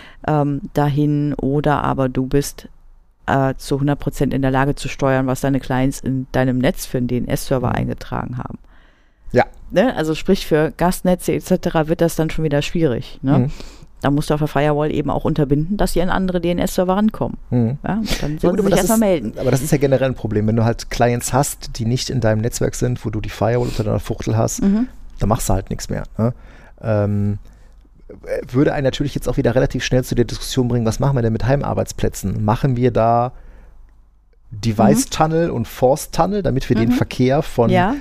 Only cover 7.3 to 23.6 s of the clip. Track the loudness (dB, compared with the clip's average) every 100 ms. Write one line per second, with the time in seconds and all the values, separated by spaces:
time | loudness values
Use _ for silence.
7.3 | -4 -2 -2 0 -2 -2 -6 -8 -8 -6
8.3 | -8 -10 -14 -18 -20 -20 _ _ _ -2
9.3 | 0 0 -2 -2 2 2 2 -2 -2 0
10.3 | 0 2 2 2 2 0 2 0 0 0
11.3 | -4 0 -2 0 0 0 2 0 2 -2
12.3 | 0 0 0 0 0 0 0 -6 -6 2
13.3 | 2 2 -2 -12 -16 -20 -4 0 0 0
14.3 | 0 0 0 2 2 0 -2 -2 0 0
15.3 | 2 2 2 0 0 0 2 2 0 0
16.3 | 0 0 0 0 0 0 2 2 0 -4
17.3 | -6 -2 0 0 -2 -4 -2 -2 -2 -2
18.3 | 0 2 2 2 2 4 4 4 2 -2
19.3 | -2 0 0 2 2 4 2 2 -2 -2
20.3 | 0 2 2 2 0 -4 0 2 0 0
21.3 | 0 0 -4 -12 -6 -2 -2 -2 0 2
22.3 | 2 0 -2 -2 0 -2 -2 -4 -6 -6
23.3 | -2 0 0